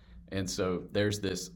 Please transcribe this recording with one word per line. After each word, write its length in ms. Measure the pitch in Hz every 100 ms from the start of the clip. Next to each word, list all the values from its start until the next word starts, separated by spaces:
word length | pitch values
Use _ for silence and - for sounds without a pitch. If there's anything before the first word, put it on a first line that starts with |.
| - - -
And 180 | 95 95
so 340 | - 92 90 -
there's 280 | 101 104 101
this 300 | 95 90 -